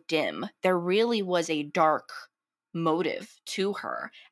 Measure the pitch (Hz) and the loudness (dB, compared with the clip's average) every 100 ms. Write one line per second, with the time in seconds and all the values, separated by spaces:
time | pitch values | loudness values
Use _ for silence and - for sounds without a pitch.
0 | - 160 110 78 160 - 185 180 175 196 | -2 0 0 -4 -8 -2 0 2 2 2
1 | 233 233 190 180 160 156 147 180 160 151 | 2 0 0 0 0 -2 -2 2 4 4
2 | - - - _ _ _ _ 170 165 160 | -2 -18 -18 _ _ _ _ -2 0 2
3 | 180 - 214 - - - 190 196 - 60 | 0 -4 -8 -16 -8 -4 -2 -4 -6 -8
4 | - - - | -10 -14 -4